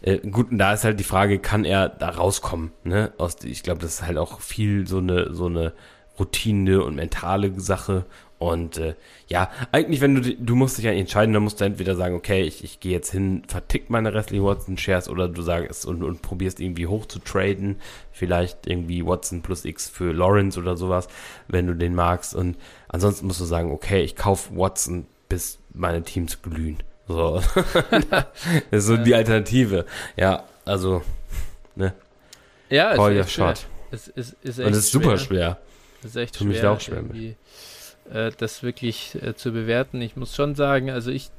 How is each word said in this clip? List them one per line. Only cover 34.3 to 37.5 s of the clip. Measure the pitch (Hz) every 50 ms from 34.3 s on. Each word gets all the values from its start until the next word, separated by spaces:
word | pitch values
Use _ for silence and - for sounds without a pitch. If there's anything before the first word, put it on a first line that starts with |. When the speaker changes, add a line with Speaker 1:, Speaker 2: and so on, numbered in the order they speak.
| - _ _
Speaker 2:
ist | 135 117 123
Speaker 1:
Und | 127
Speaker 2:
echt | 113 104
Speaker 1:
es | 107
ist | 104 -
super | - 139 156 151 107
Speaker 2:
schwer. | 92 -
Speaker 1:
schwer. | - 95 90 85 85 87 - - - - - _ - _ -
Speaker 2:
Es | - 110
ist | 113
echt | 123 120 117 -
Speaker 1:
Für | - 101
mich | 104 107 113
Speaker 2:
schwer, | 113 101
Speaker 1:
auch | 107 107
schwer. | - - -
Speaker 2:
irgendwie, | - - - 113 113 110 113 110 _ _ _